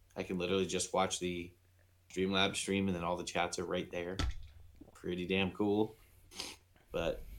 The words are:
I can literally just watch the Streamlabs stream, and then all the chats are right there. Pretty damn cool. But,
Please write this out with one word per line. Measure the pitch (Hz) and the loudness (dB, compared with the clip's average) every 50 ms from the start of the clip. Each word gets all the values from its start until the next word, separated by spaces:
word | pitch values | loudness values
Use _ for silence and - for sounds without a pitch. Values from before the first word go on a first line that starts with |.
| - - - | -20 -14 -8
I | 98 | -8
can | 95 - 95 90 | -4 -4 -2 -2
literally | 87 90 98 95 95 | 0 2 2 2 2
just | 87 90 90 87 - - | 2 0 -2 -2 0 2
watch | 92 95 95 - - | 2 2 2 0 -2
the | 90 90 87 87 87 87 - _ _ - _ - - _ _ _ _ _ | -2 -2 -2 -4 -6 -10 -14 _ _ -20 _ -20 -20 _ _ _ _ _
Streamlabs | - 90 95 95 98 95 98 98 - | 0 2 2 4 4 4 4 4 2
stream, | - - - 98 98 98 | 0 0 2 2 4 4
and | 98 90 | 2 2
then | 85 85 | 0 0
all | 87 90 | 0 -2
the | 87 85 | -2 -4
chats | - - 87 87 87 - - | -2 0 0 0 2 0 -4
are | 87 | -2
right | 85 90 90 90 - | 0 -2 -2 -2 -2
there. | - 87 85 87 95 98 - - - - - - - - - - - - - - - | -6 -4 -4 -4 -2 0 0 0 0 -4 -10 -12 -14 -18 -20 -20 -18 -20 -20 -20 -18
Pretty | - - 90 90 90 90 | -8 -6 -4 -2 -2 0
damn | 85 95 98 95 92 | 2 2 2 2 2
cool. | 92 - 104 104 101 104 110 107 - - - - - - - - - - - - - - _ _ _ - - - | 2 2 2 4 4 4 4 2 -2 -14 -20 -20 -20 -20 -20 -16 -10 -10 -10 -10 -10 -16 _ _ _ -20 -14 -4
But, | - 85 82 80 - - - - - | -2 0 0 0 -2 -2 -8 -10 -12